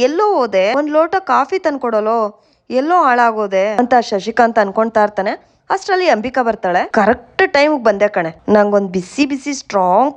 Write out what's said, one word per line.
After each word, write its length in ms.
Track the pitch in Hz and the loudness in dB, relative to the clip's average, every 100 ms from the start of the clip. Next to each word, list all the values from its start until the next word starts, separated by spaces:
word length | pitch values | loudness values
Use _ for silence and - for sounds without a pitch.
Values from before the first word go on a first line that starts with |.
| 247 | -2
ಎಲ್ಲೋ 180 | 320 427 359 | 0 0 0
ಹೋದೆ? 260 | 240 190 190 254 | 0 0 0 0
ಒಂದ್ 100 | 302 302 | 0 0
ಲೋಟ 180 | 330 381 381 | 0 -2 0
ಕಾಫಿ 260 | 247 269 381 339 | 0 0 -2 -4
ತಂದ್ಕೊಡಲೋ, 520 | 285 247 220 214 233 208 208 _ _ - | -4 -2 -2 0 -2 -2 -6 _ _ -6
ಎಲ್ಲೋ 280 | 247 294 359 | -4 0 2
ಹಾಳಾಗೋದೆ?" 600 | 294 240 233 220 208 190 202 214 | 2 2 2 0 -2 -2 -2 0
ಅಂತ 120 | 247 254 220 | 0 0 0
ಶಶಿಕಾಂತ್ 500 | 202 185 226 233 233 | -4 -4 0 0 2
ಅನ್ಕೊಂತಾ 460 | 202 190 226 220 208 | 0 0 -2 0 0
ಇರ್ತಾನೆ. 260 | 208 196 311 _ _ - | -2 -6 -6 _ _ -6
ಅಷ್ಟ್ರಲ್ಲಿ 380 | 381 - 370 359 | -6 -2 0 2
ಅಂಬಿಕಾ 280 | 226 233 254 233 | 0 0 -2 -2
ಬರ್ತಾಳೆ. 340 | 214 185 175 - - | -2 -2 -2 0 0
"ಕರೆಕ್ಟ್ 460 | 202 247 - - 381 285 | 2 0 -4 -2 0 2
ಟೈಮ್‌ಗೆ 260 | 294 302 226 | 2 2 0
ಬಂದೆ 200 | 202 208 208 | 2 0 0
ಕಣೆ, 160 | 165 - - 208 | -6 -6 0 2
ನಂಗೊಂದ್ 340 | 208 202 196 185 | 4 2 0 -4
ಬಿಸಿ 300 | 175 - 277 | -6 -4 -4
ಬಿಸಿ 280 | 277 285 | -4 -8
ಸ್ಟ್ರಾಂಗ್ 580 | 269 - 202 185 185 277 | -10 -4 0 2 2 2